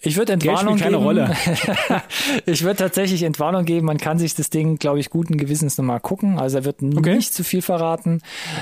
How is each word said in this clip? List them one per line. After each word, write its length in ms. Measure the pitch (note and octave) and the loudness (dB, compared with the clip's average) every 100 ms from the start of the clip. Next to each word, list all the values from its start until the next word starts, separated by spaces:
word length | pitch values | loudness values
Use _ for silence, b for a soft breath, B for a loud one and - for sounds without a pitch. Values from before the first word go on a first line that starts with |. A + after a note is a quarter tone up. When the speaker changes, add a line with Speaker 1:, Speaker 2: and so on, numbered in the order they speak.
Speaker 1:
Ich 160 | D#3+ D#3+ | -2 0
würd 100 | A3 | 2
Speaker 2:
Geld 160 | F#3 | 2
Speaker 1:
Entwarnung 340 | D#3 D#3+ G3+ G#3 | 2 2 2 2
Speaker 2:
spielt 160 | - | 2
keine 40 | - | 4
Speaker 1:
geben. 60 | |
Speaker 2:
Rolle. 320 | G3+ G#3+ G#3+ E3 | 4 4 2 0
Speaker 1:
<laughs> 1120 | F3 E3 - G3 C#5+ G#3 - - C#4 C4+ - | 0 0 0 -2 0 -2 -2 -4 -2 -2 0
Ich 180 | D3+ | 0
würd 140 | E3+ G3+ | 0 0
tatsächlich 460 | F#3 F#3 G3 F3+ | 0 0 0 0
Entwarnung 420 | E3 D3+ D3+ F#3 E3+ | 0 0 0 0 0
geben. 220 | E3+ D#3+ | 2 0
Man 100 | D3+ | 0
kann 220 | D#3 E3 | 0 0
sich 160 | E3 - | 0 -2
das 160 | D3+ | -2
Ding, 260 | D#3+ D#3 D#3 | 0 0 0
glaub 200 | D3 D3 | 0 0
ich, 120 | C#3 | 0
guten 280 | E3 E3 D#3 | -2 0 0
Gewissens 420 | C#3 D3+ D3+ - | 0 0 -2 0
nochmal 200 | C3 A#2+ | -2 -2
gucken. 380 | - G3 G3+ F3 | -4 -2 0 0
Also 200 | C3 C3+ | 0 -2
er 60 | C#3 | -2
wird 180 | - | -4
Speaker 2:
Okay. 320 | C#3 D3 D#3+ A#3+ | -2 2 2 2
Speaker 1:
nicht 180 | - | 0
zu 100 | - | -4
viel 200 | F3 F#3 | -2 -2
verraten. 580 | - F3 E3 E3 E3+ E3 B B B D#3+ | 0 0 0 -2 -2 -2 B B B -6